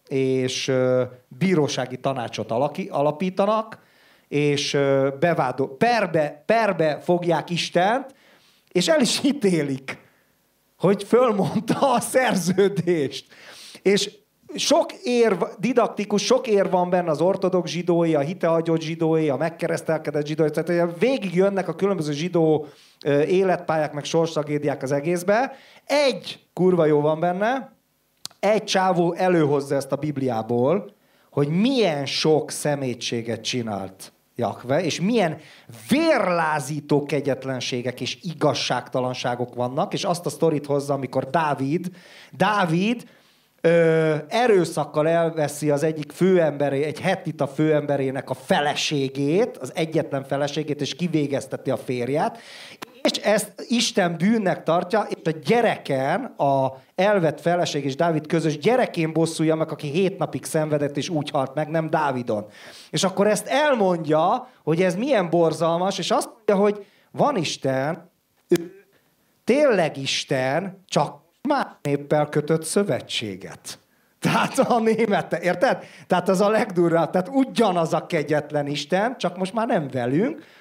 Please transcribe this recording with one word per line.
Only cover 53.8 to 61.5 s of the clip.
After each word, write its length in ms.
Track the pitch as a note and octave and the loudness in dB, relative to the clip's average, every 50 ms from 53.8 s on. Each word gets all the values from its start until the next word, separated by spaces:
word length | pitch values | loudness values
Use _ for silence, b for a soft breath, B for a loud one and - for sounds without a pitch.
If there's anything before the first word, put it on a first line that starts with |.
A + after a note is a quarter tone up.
| A#3 - - - F#3+ F3 E3+ | 0 0 0 2 2 2 0
bűnnek 460 | D#3+ D#3+ G3+ A#3 A3+ G3+ F3+ D#3+ - - | 0 2 2 2 2 2 0 -2 -2 0
tartja, 440 | - D#3+ F3 - F3+ - G#3+ G#3 - | 0 0 0 0 0 0 -2 0 -2
és 240 | F#3+ - - E3 D#3+ | -6 -6 -4 -4 -4
a 60 | D3+ C#3 | -2 0
gyereken, 800 | C3+ A3+ A#3+ A#3 G#3 D#3+ - - - D3 C3 C3 C#3 E3 G#3+ C4+ | 2 2 4 4 2 2 -2 -2 -4 -2 0 0 0 0 -2 -4
a 520 | A3 - - E3 C#3 C#3 C3+ C3+ C3+ C3 B B B B | -6 -4 -2 0 2 2 2 0 -2 -4 B B B B
elvett 460 | - F#3 G#3 G#3+ G3 E3 D#3 C#3 - | 0 2 2 2 2 2 0 -2 -2
feleség 440 | - E3+ F3 F3+ E3+ - - D3 C3 | -2 0 0 0 0 -2 -2 -4 -4
és 120 | C#3 C3 | -4 -2
Dávid 300 | C#3+ E3 E3+ E3 D3+ D3+ | 0 0 0 0 -2 -2
közös 320 | - - E3 D3+ D#3+ D3 D3+ | -2 -2 0 0 0 -2 0
gyerekén 540 | C#3 G3 A#3+ B3+ A3+ - - F3+ D#3+ D#3+ D#3+ | 0 2 2 2 2 0 -2 -2 -4 -2 0
bosszulja 420 | D#3+ E3 D#3+ D#3+ - D#3+ D#3 D#3 | 0 0 0 0 0 0 0 0
meg, 160 | D#3+ D3+ D3+ D3+ | 0 -2 -4 -6
aki 140 | - - | -8 -8
hét 320 | D3 C#3 F3 G3 F3 F#3+ F#3 | -4 -2 0 0 0 0 -2
napig 260 | D#3 - - C3+ - | -6 -6 -6 -8 -8
szenvedett, 520 | - - D#3+ D#3 D#3 D3 D3 C#3+ C#3 C#3+ | -4 -2 -2 0 0 0 0 0 -2 -2
és 120 | D3 B2+ - | -4 -4 -4
úgy 220 | F3+ D3+ C#3 - | -4 -4 -4 -2
halt 240 | - D3 C3+ - | -2 -2 -2 -2